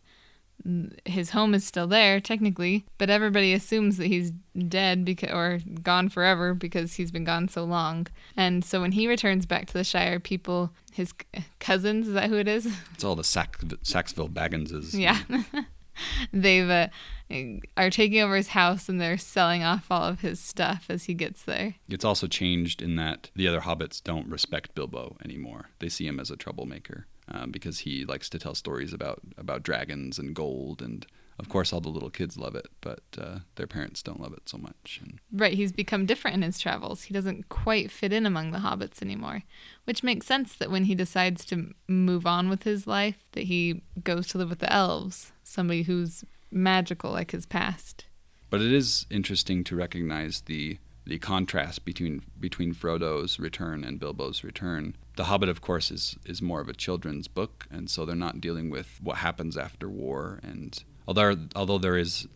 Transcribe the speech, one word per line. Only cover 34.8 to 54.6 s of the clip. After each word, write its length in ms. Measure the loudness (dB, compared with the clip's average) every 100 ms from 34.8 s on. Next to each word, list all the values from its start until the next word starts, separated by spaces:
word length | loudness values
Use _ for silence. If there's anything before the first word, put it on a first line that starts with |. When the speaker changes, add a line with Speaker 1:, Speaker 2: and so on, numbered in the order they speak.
| -16 -14
Speaker 2:
And 160 | -14 -18 -8
Speaker 1:
Right, 220 | 0 2 4
he's 160 | 0
become 340 | 0 -2 0 2
different 300 | 0 0 2
in 80 |
his 160 | 0 -2
travels. 440 | -4 -4 -4 -8
He 100 | -6
doesn't 360 | -4 -4 -6 -6
quite 400 | -2 0 0 0
fit 240 | -2 0
in 140 | 2 2
among 240 | 0 -2
the 80 | -2
hobbits 420 | -2 -2 -4 -6
anymore, 420 | -8 -6 -8 -8 -10 -18 -20 -10 -6
which 180 | -2
makes 240 | 0 0 2
sense 280 | 0 0 -4
that 140 | -2
when 140 | 2 2
he 80 |
decides 500 | 2 2 2 2 0 -4
to 100 | -4
m-, 200 | -4 -8 0
move 400 | 4 4 4 2
on 220 | 2 2
with 140 | 2
his 220 | 0 -2 0
life, 320 | 2 2 -2 _
that 140 | -6 0
he 360 | 2 2 0 -6 -6
goes 240 | -2 0 0
to 100 | -2
live 120 | -2
with 100 | 0
the 120 | 4
elves, 600 | 4 4 0 -4 -10 -14 -18
somebody 400 | -8 -2 2 2
who's 400 | 2 0 -2 -6 -14 -20 -4
magical 600 | 2 4 4 2 -2 -4
like 200 | -4 -4
his 140 | -6 -4
past. 600 | -2 -2 -4 -10 -16 -18 -20 -20 -20 -2
Speaker 2:
But 120 | 2
it 100 | 6
is 340 | 4 4 0 0
interesting 540 | -2 0 0 2 0 0
to 100 | -2
recognize 640 | -4 -2 -2 -2 -4 -6
the, 360 | -6 -4 -4 -6 -12 -16 -8
the 140 | -6
contrast 640 | 0 0 2 0 -2 -4
between, 380 | -8 -4 -4 -4 -8 -8
between 340 | -6 -2 -2
Frodo's 640 | -2 -2 0 0 -2 -2 -4
return 440 | -6 -4 -6 -4
and 160 | -6 -6
Bilbo's 420 | -6 -6 -6 -6
return. 520 | -8 -6